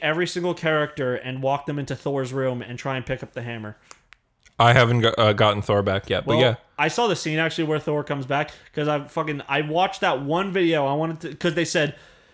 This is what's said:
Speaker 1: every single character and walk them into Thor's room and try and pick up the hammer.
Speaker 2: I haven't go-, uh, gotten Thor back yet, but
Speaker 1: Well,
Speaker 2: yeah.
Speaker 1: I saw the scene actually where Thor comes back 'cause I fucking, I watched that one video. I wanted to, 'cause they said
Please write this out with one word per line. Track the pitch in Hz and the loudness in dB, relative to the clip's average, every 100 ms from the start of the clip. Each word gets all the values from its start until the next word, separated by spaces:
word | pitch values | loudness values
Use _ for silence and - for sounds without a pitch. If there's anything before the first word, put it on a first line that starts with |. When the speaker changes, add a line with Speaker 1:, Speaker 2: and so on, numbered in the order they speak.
Speaker 1:
every | 151 160 175 | -2 -2 -2
single | 180 175 | -4 -4
character | 165 160 156 147 - 127 123 | -2 0 0 0 -2 -4 -4
and | 127 131 | -6 -4
walk | 135 139 156 | -2 -2 -4
them | 143 | -6
into | 135 131 | -6 -6
Thor's | 147 139 127 | -4 -4 -4
room | 135 131 123 | -2 -2 -4
and | 117 120 | -8 -8
try | 139 131 | -6 -6
and | 120 | -6
pick | 127 | -8
up | 113 | -8
the | 127 | -10
hammer. | 120 117 107 - - - _ - _ _ _ - | -10 -8 -10 -14 -20 -20 _ -20 _ _ _ 4
Speaker 2:
I | 117 | 8
haven't | 123 117 120 | 8 6 4
go-, | 113 - | 4 4
uh, | 107 | 4
gotten | 104 107 104 | 6 4 4
Thor | - 101 | 2 2
back | 98 98 - | 2 0 0
yet, | 92 - | -2 2
but | 113 | 4
Speaker 1:
Well, | 127 | 4
Speaker 2:
yeah. | 117 _ - | 2 _ -2
Speaker 1:
I | 156 | 0
saw | 240 233 | 2 0
the | 165 | 0
scene | 160 156 | -2 -2
actually | 160 170 156 | -2 -2 -2
where | 151 | -2
Thor | 160 147 143 | -2 -4 -2
comes | 143 131 | -6 -2
back | 139 151 - - | -2 -2 -8 -12
'cause | 156 151 | -4 -2
I | 147 | -2
fucking, | 139 165 156 143 - | -4 -6 -4 -6 -4
I | 139 | -2
watched | 151 165 190 - | 0 0 0 0
that | 185 135 | -2 0
one | 143 170 196 | -2 -2 -2
video. | 185 170 156 139 | 0 2 2 2
I | |
wanted | 147 160 160 | 0 -2 -6
to, | 156 - | -10 -4
'cause | 175 160 | -2 0
they | 165 | 0
said | 175 143 - - _ _ | 0 -2 -4 -18 _ _